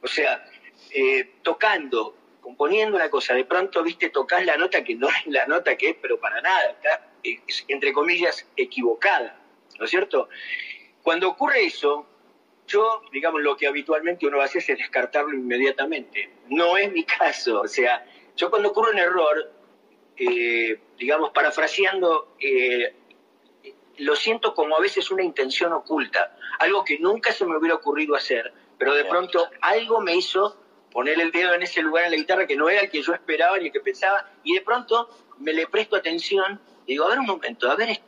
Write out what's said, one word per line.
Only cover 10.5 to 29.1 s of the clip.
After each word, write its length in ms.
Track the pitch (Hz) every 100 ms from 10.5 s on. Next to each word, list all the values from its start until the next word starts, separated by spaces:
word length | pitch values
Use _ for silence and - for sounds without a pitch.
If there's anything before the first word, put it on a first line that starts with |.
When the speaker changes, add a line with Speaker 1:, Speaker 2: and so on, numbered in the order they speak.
| - - - - _
Speaker 1:
Cuando 260 | - 165 185
ocurre 360 | - 294 269 185
eso, 420 | - 147 147 147 _ _ _ _ _ -
yo, 340 | 202 220 220 -
digamos, 300 | 139 160 156
lo 160 | 147 139
que 100 | 143
habitualmente 580 | 143 143 151 165 175 147
uno 140 | 143
hace 180 | 139 180
es 80 | -
descartarlo 680 | 131 - 131 123 151 147
inmediatamente. 1000 | 139 127 120 135 135 139 156 117 107 101 - -
No 300 | 143 170 185
es 120 | 202
mi 120 | 180
caso, 580 | 160 - 160 139 127 107
o 60 | 104
sea, 380 | - 123 120 - - - -
yo 140 | -
cuando 200 | 220 202
ocurre 220 | 202 226
un 80 | 208
error, 520 | 175 180 156 151 - - _ _ _ _ _ -
eh, 640 | 123 120 117 117 117 110 _ _
digamos, 340 | 123 151 151
parafraseando, 1040 | - 151 151 156 - 190 190 175 160 - _
eh, 540 | 139 131 127 123 120 - _ - _ _ _ _ - - _ -
lo 180 | 143 147
siento 380 | 220 226 185
como 220 | - 151 156
a 40 |
veces 320 | 196 196 -
una 120 | 190
intención 480 | 180 151 131 135 175
oculta, 640 | 160 - 156 123 - 87 - - -
algo 240 | 165 202
que 160 | - 147
nunca 320 | 175 226 226
se 140 | 220 180
me 120 | 156
hubiera 180 | 165 160
ocurrido 400 | 147 147 151 143
hacer, 360 | - 123 113 - _ _
pero 160 | 131
de 100 | 147
Speaker 2:
Bien. 80 | 143